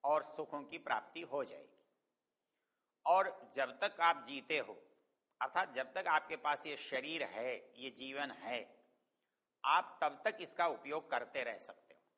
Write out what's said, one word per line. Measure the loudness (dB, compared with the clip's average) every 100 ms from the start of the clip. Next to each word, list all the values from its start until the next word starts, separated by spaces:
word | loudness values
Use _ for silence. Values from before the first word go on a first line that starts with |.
और | 4 4
सुखों | 2 -6 -6 -6
की | -8 -10
प्राप्ति | 0 0 0 -10
हो | -4 -2
जाएगी। | -2 -6 -16 _ _ _ _ _ _ _ _ _ _ _ _ _ 6
और | 6 6 -2 -8
जब | -2 -2 0
तक | -2 4
आप | 4 4 0
जीते | -8 -2 -2
हो, | -2 -10 -16 _ _ _ _ _
अर्थात | -2 2 0
जब | 0 -2
तक | -2 4
आपके | 4 2 -4
पास | 0 0 -2
ये | -6
शरीर | -4 -4 -2 -4
है, | -4 -4 -4 -4 -10 -12
ये | -12
जीवन | -10 -8 -6 -6
है, | -6 -4 -4 -6 -16 _ _ _ _ _ _ _ _ 4
आप | 4 4 0
तब | 0 2 -2
तक | -2
इसका | -8 2 2
उपयोग | 2 -4 -4 0
करते | -2 0 -4
रह | -4 -6
सकते | -12 -18 _
हो। | -20 _